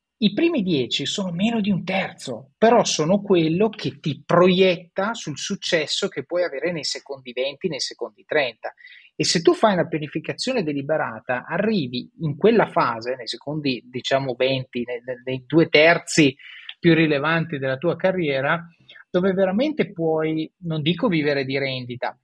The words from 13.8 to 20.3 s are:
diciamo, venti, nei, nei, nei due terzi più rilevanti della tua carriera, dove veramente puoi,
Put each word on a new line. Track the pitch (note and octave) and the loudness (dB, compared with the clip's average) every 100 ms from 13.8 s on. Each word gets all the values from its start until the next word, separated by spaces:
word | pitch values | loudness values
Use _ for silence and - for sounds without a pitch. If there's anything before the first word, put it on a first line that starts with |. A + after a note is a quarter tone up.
| B2 | -8
diciamo, | B2+ - C3+ C3+ B2 | -10 0 0 0 0
venti, | C3 C3 B2+ B2 A#2+ | 0 0 -4 -6 -6
nei, | A#2+ B2+ | -8 -8
nei, | B2 | -8
nei | B2+ C3 B2+ | -6 -8 0
due | D#3 D#3 | 2 6
terzi | D3 E3 E3+ - - C#3 - - - - - | 6 6 4 2 4 4 2 -10 -20 -20 0
più | E3+ | 4
rilevanti | D#3+ D#3+ C#3 D3+ E3 E3 C#3+ | 6 4 2 2 0 -2 -4
della | C3+ C3 | -4 -2
tua | F3 E3 | -2 0
carriera, | F#3 F#3 D3+ C3+ C#3 E3+ E3+ _ - - _ | 0 0 0 0 0 -2 -4 _ -20 -20 _
dove | F3+ F#3+ | 0 2
veramente | F#3 F#3+ G3+ D#4 D4 F#3+ | 2 2 2 0 0 -4
puoi, | E3 E3 D#3+ D#3+ | -2 0 0 0